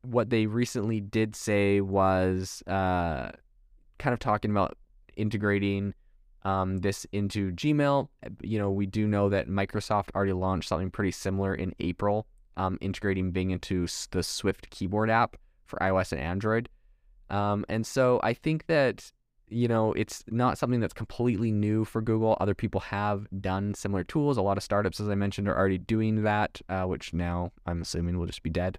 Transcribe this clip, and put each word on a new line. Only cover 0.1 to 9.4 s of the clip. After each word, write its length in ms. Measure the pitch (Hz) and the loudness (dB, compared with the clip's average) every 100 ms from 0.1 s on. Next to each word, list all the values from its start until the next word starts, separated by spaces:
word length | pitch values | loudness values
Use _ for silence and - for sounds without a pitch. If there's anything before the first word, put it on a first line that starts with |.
| 120 113 | 0 2
they 160 | 117 | 2
recently 560 | 107 113 120 123 104 110 | 2 0 -2 -2 -2 -2
did 340 | 101 110 110 | -2 0 0
say 460 | - - 104 98 101 | -2 0 4 4 4
was, 800 | 98 98 95 92 92 92 92 - - | 2 2 4 4 2 0 -4 -10 -4
uh, 640 | 95 92 90 85 71 53 - _ _ _ - _ _ | 0 2 2 0 -4 -6 -12 _ _ _ -20 _ _
kind 160 | 139 | -2
of 60 | 120 | -2
talking 320 | - 104 107 | 0 0 2
about 260 | 104 92 - - - - | 2 0 -2 -20 -20 -16
integrating, 800 | - 107 101 104 101 101 98 101 - _ _ _ - | -4 -2 0 2 2 2 0 -2 -6 _ _ _ -8
um, 340 | 98 95 92 95 | -2 0 0 0
this 300 | 98 101 - | -2 -2 -6
into 400 | 101 101 107 98 | -2 -2 0 -2
Gmail. 560 | 87 147 147 143 139 - _ - - | 0 0 2 4 2 -2 _ -16 -12
You 180 | - 107 | -4 -2
know, 100 | 101 | 0
we 160 | 98 | 0
do 220 | 98 107 107 | 0 0 2
know 220 | 101 101 | 4 4
that 180 | 98 | 2